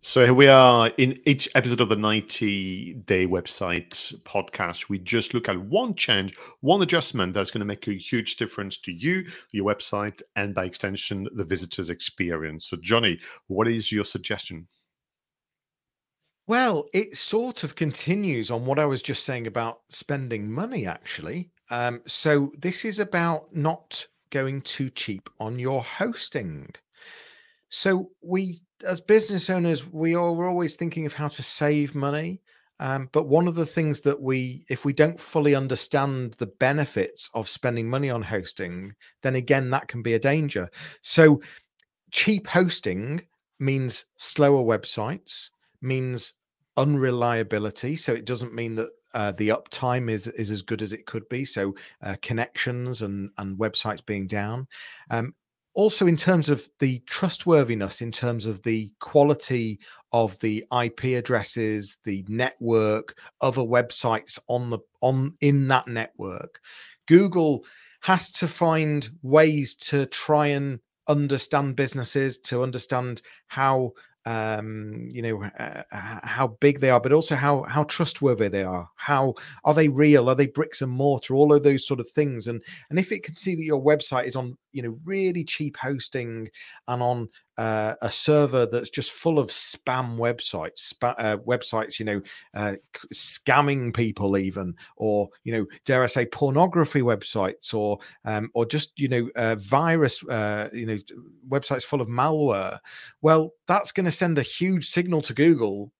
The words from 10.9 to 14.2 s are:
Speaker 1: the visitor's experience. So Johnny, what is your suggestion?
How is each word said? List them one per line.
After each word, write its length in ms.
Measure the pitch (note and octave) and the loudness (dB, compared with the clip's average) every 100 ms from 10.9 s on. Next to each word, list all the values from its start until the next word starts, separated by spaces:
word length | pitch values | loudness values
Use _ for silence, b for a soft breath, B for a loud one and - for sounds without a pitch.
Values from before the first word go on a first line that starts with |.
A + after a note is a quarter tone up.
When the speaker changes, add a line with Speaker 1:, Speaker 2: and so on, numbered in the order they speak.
| F#2+ - G2 G2+ | -6 -8 -8 -8
Speaker 1:
the 100 | G#2+ | -8
visitor's 460 | F2 F#2 F2 - E2+ | -6 -4 -6 -8 -8
experience. 800 | E2+ - - F2 E2 D#2 D#2 - | -6 -8 -6 -4 -4 -6 -10 -10
So 80 | F2 | -10
Johnny, 420 | E2+ A#2 A2 E2+ B B _ | 0 2 2 -2 B B _
what 200 | F#2+ A2+ | -2 0
is 240 | A#2 G#2 | 0 -2
your 140 | G#2+ G2+ | -4 -4
suggestion? 640 | F#2+ | -6